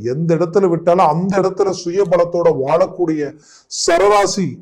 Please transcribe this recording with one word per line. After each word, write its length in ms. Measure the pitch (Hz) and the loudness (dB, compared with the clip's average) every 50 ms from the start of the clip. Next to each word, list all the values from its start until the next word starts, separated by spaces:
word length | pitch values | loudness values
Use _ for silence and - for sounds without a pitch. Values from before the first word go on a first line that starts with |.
| 104 | -6
எந்த 320 | 120 131 151 170 165 165 | -6 -4 -2 0 0 0
இடத்துல 340 | 165 180 175 165 202 190 180 | 0 0 0 0 0 2 2
விட்டாலும் 360 | 170 165 170 180 175 185 185 | 0 0 2 2 4 4 4
அந்த 360 | 156 151 170 185 196 196 196 | 2 2 0 -2 -2 -2 0
இடத்துல 280 | 180 190 190 190 196 190 | 0 -2 -2 -2 -2 -2
சுய 320 | 180 - - 175 170 196 | -2 -6 -8 -4 -2 -2
பலத்தோட 480 | 202 170 180 175 175 170 170 175 170 165 156 135 131 | 0 0 2 0 0 0 0 2 2 2 2 2 0
வாழக்கூடிய 720 | 139 160 170 185 - - - 175 160 160 151 143 139 - - _ _ - - _ _ - | 0 0 0 0 -2 -2 -4 -4 -2 -2 -4 -6 -8 -10 -16 _ _ -20 -20 _ _ -10
சரராசி 840 | - - - 170 175 196 202 208 208 202 185 - 202 185 143 117 - | -4 0 0 2 4 4 4 4 4 2 0 -2 -4 -4 -4 -6 -12